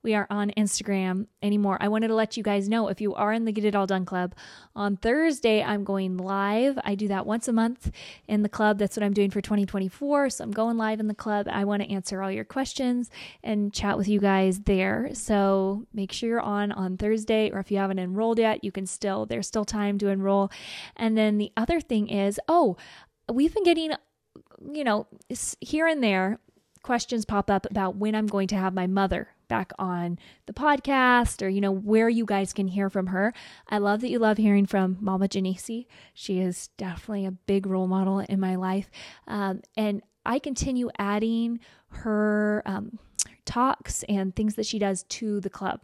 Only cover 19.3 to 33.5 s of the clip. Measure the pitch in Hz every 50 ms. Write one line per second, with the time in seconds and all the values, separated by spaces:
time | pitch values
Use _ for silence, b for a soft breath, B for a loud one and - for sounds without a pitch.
19.3 | 233 233 196 - - 220 208 - - 208 208 202 202 202 208 196 196 196 190 196
20.3 | 196 202 196 196 B B B B B B B B B - 226 226 220 220 214 214
21.3 | 208 208 208 - _ 226 226 - 339 330 285 - 240 214 208 - - 202 196 202
22.3 | 208 - - - 330 349 311 208 175 B B B B B B B _ _ _ -
23.3 | 233 254 285 330 - 440 381 339 339 330 320 311 302 - _ _ _ _ _ _
24.3 | _ - _ _ - - - 269 294 302 285 240 208 214 220 _ - - - _
25.3 | 254 - - - - _ - - - 311 320 330 320 285 247 214 196 190 185 190
26.3 | 214 - _ _ _ _ _ _ _ _ - - 247 233 - - 247 226 208 -
27.3 | 214 202 196 - 202 196 - - 196 208 190 185 208 196 208 214 214 214 214 208
28.3 | 202 196 196 190 208 190 190 190 185 190 180 180 190 196 196 185 185 - - -
29.3 | _ _ _ _ 226 220 185 - - - 190 180 180 175 175 175 175 B B B
30.3 | B B B - 214 - 277 302 294 277 - 277 277 262 254 247 247 240 240 -
31.3 | - - 202 190 196 202 202 196 196 190 208 202 220 220 226 233 233 226 226 202
32.3 | 202 196 196 190 - - 196 190 180 202 196 196 - 202 190 185 185 185 202 226
33.3 | 247 B B B